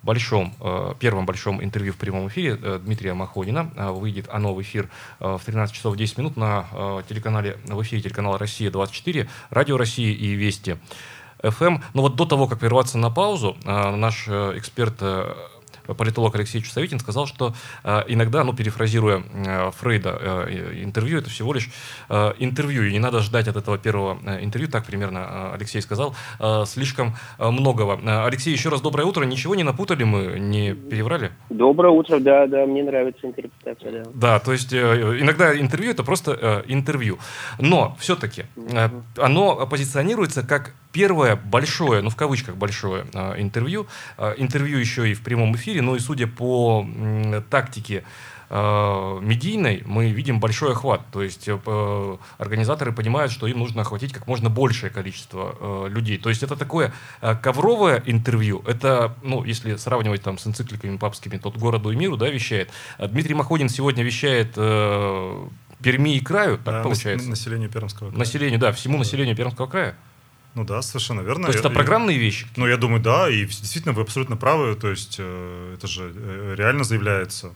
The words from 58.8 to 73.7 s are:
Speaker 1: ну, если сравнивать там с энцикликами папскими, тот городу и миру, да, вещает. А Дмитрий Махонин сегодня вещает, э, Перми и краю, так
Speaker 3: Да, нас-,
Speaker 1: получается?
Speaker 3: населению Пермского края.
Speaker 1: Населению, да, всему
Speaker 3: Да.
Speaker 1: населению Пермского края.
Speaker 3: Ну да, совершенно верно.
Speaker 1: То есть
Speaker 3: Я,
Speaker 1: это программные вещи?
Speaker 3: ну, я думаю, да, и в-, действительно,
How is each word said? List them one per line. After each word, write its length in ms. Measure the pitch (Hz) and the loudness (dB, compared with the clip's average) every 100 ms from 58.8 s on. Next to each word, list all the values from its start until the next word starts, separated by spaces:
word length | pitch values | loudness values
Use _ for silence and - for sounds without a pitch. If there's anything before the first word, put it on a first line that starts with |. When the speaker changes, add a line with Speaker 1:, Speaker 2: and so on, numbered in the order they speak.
| 135 127 117 120 | 4 4 2 -2
Speaker 1:
ну, 220 | 135 135 | -4 -4
если 320 | 127 110 113 104 | -2 -4 -4 -4
сравнивать 460 | - 123 110 101 | 0 0 2 0
там 140 | 98 95 | -2 -4
с 100 | 113 | -4
энцикликами 480 | 107 117 107 101 98 | -4 -6 -6 -6 -4
папскими, 420 | 104 - 95 98 | -4 -4 -8 -8
тот 180 | 104 110 | -6 -2
городу 340 | 117 113 107 | 0 0 -2
и 40 | 110 | 0
миру, 200 | 190 127 | 0 0
да, 120 | 127 | 0
вещает. 420 | 139 110 104 92 - - - | 0 -2 -2 -4 -8 -18 -8
А 80 | 98 | -2
Дмитрий 280 | 113 156 | -2 0
Махонин 340 | 151 143 160 131 | 0 2 2 2
сегодня 340 | 123 139 123 | 2 0 2
вещает, 520 | 120 117 143 127 113 107 | 0 0 2 4 2 2
э, 920 | 107 107 104 101 101 95 92 95 92 - - - | 2 4 4 2 0 -2 -4 -8 -10 -16 -20 0
Перми 340 | 127 127 151 139 | 2 4 4 2
и 40 | |
краю, 360 | 131 196 202 - | 2 2 2 2
так 80 | |
Speaker 3:
Да, 80 | - | -2
нас-, 100 | 110 | -2
Speaker 1:
получается? 480 | 120 117 107 120 123 | 0 0 0 -2 -2
Speaker 3:
населению 400 | 110 113 113 107 | -4 -4 -4 -4
Пермского 380 | 113 104 - 101 | -6 -8 -8 -8
края. 100 | 104 | -2
Speaker 1:
Населению, 400 | 120 147 143 117 | -2 0 2 4
да, 140 | 120 | 4
всему 220 | - 127 | 2 0
Speaker 3:
Да. 40 | 147 | 0
Speaker 1:
населению 380 | 110 139 135 113 | 0 0 0 0
Пермского 300 | 123 117 131 | -2 -4 -4
края. 260 | 190 139 - - _ _ _ _ 120 | -2 -4 -6 -20 _ _ _ _ -8
Speaker 3:
Ну 80 | |
да, 180 | 113 104 | -4 -4
совершенно 380 | 131 127 - 110 | -4 -6 -4 -4
верно. 220 | 95 147 175 | -2 -2 0
Speaker 1:
То 60 | |
есть 100 | 117 | 2
Speaker 3:
Я, 60 | 147 | 2
Speaker 1:
это 40 | |
программные 440 | - 117 220 226 143 | 4 4 4 4 2
вещи? 280 | 110 101 - - | 2 0 -8 -2
Speaker 3:
ну, 100 | 123 | 2
я 100 | 123 | 2
думаю, 240 | 117 117 | 4 2
да, 300 | 113 135 180 | 4 4 4
и 140 | 110 101 | 2 0
в-, 20 | 101 | -6
действительно, 340 | 104 | -8